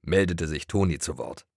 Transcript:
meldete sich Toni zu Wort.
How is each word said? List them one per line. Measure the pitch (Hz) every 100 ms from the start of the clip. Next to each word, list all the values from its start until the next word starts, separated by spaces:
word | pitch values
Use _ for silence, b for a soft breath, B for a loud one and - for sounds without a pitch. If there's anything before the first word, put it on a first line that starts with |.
meldete | - 95 92 85 80
sich | 76 -
Toni | 104 95 71
zu | - 65
Wort. | - - _